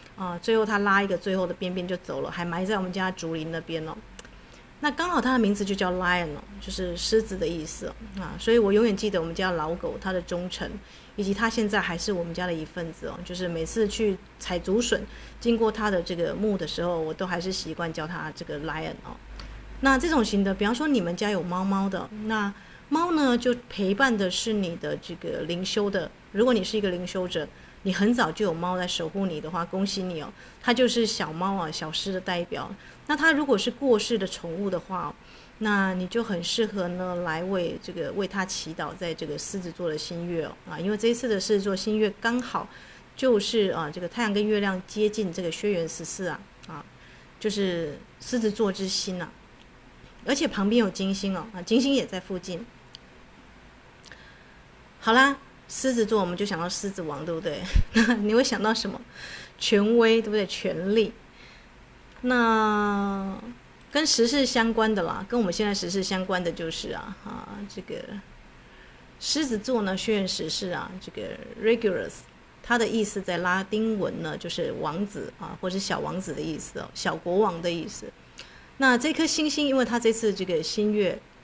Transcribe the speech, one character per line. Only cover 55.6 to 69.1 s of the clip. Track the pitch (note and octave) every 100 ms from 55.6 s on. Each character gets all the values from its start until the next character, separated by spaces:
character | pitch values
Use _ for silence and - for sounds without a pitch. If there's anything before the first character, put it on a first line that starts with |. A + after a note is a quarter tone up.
| -
狮 | - C4
子 | A#3
座 | G#3+ A3
我 | F3+
们 | F3
就 |
想 | G3+ E3+
到 | F3
狮 | - G3+
子 | F#3+
王， | D#3+ C#3+
对 | D#3+
不 | E3
对？ | D#3+ D3 F3+ -
<laughs> | -
那 | A3+ A3+ A3+
你 | G#3
会 | A3+
想 | C4+ G3+
到 | G#3+
什 | A#3 G3+
么？ | - - - - - - -
权 | - G3+ G#3 A#3
威， | A3+ A3+
对 | A3
不 |
对？ | G#3+ F#3+
权 | - F#3+ E3 F#3
力。 | A3 A3 - - - - - - - - - - -
那 | B3 B3 A#3 A3 G#3+ G#3 G#3 G3+ G3+ G3 G3 F#3+ A3+ - - - -
跟 | D4
时 | D4+ - A#3
事 | C#4+
相 | B3+ B3 A3+
关 | A3+ G#3+
的 | G#3
啦， | E3+ - F#3+
跟 | A#3+
我 |
们 | G3
现 | -
在 | G#3
时 | G3 F3
事 | F#3+
相 | F#3 F#3+ F#3
关 | F#3
的 | E3+
就 | E3+ E3
是 | D#3+ -
啊， | - - F#3+
啊， | - - - G3+ G3+
这 | -
个 | F#3 E3 - G3+ - - - - - - - - -